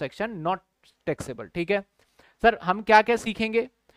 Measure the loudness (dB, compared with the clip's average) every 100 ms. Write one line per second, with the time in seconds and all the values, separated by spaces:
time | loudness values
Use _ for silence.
0 | -8 -6 -8 -6 -6 -6 _ _ _ _
1 | -6 -6 -8 -12 -10 -6 -2 -2 -4 _
2 | _ _ _ _ 2 2 -2 -2 4 6
3 | 6 0 -2 -4 -2 -2 -4 _ _